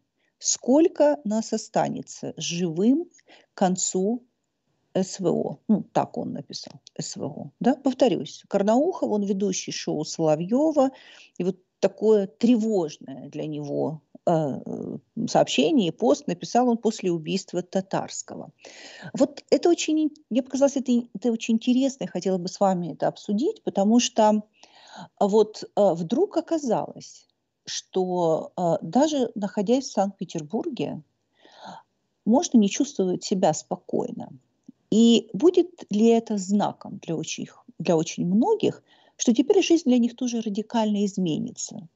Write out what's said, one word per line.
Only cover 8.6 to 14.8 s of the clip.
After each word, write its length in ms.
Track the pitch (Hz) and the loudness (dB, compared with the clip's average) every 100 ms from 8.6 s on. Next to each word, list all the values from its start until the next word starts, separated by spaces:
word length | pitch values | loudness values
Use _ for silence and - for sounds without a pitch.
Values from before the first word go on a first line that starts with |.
| 202 240 339 - 240 | 2 2 2 -2 -2
он 120 | 208 | -2
ведущий 480 | 202 196 202 180 - | -2 -2 -2 -4 -8
шоу 320 | - - 156 | -8 -6 -6
Соловьёва, 920 | 156 - 156 151 180 247 320 294 262 - - - - - | -6 -2 0 0 0 0 2 2 2 0 -20 -20 -16 -4
и 80 | |
вот 120 | 180 185 _ - | -4 -4 _ -2
такое 480 | 190 - 214 214 190 | -2 2 4 4 2
тревожное 1040 | - 240 233 220 202 151 - - 156 147 | 0 2 4 2 0 -2 -8 -16 -16 -12
для 180 | - 156 | -8 -8
него, 540 | 147 143 143 139 156 _ - - | -6 -6 -4 -4 -6 _ -6 0
э, 340 | 160 147 - - - | 0 0 -4 -8 -10